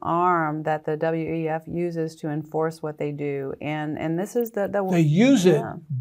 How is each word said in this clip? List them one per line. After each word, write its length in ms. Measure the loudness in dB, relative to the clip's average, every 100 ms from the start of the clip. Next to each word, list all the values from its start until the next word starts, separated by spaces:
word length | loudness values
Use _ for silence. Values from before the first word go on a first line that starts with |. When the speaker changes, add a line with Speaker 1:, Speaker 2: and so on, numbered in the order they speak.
Speaker 1:
arm 600 | -2 2 4 2 2 -2
that 220 | -2 -2
the 120 | -2 -2
W 380 | 0 0 -2
E 140 | -2 -2
F 140 | -4 -4
uses 480 | -4 -4 -2 -6 -6
to 120 | -6
enforce 540 | -6 -4 -2 -2 -2
what 160 | -8 -6
they 120 | -6
do. 440 | -4 -4 -4 -6 -6
And, 380 | -6 -4 -4 -4
and 180 | -2 -2
this 200 | -2 -2
is 160 | -2
the, 160 | -2 -2
the 160 | -2
Speaker 2:
They 160 | 2 4
use 440 | 4 6 6 6 6
it, 100 | 4
Speaker 1:
yeah. 160 | 0 -10 -8 -4